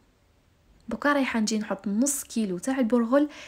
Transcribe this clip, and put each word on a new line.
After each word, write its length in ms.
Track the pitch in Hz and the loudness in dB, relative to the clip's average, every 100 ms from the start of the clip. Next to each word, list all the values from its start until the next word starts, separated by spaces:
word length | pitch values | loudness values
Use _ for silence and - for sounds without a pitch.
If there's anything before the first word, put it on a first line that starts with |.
| _ _ _ _ _ _ _ _ - | _ _ _ _ _ _ _ _ -10
بكا 260 | 226 285 | -2 0
رايحه 260 | 285 254 233 | 2 2 0
نجي 180 | 214 214 | 0 -2
نحط 280 | 208 196 208 | -2 -4 -2
نص 360 | 202 269 - | 0 0 -2
كيلو 340 | - 233 208 180 | -4 -4 -2 -2
تاع 220 | 262 269 | -2 0
البرغل، 500 | 226 240 233 277 294 - | 2 2 4 4 2 -4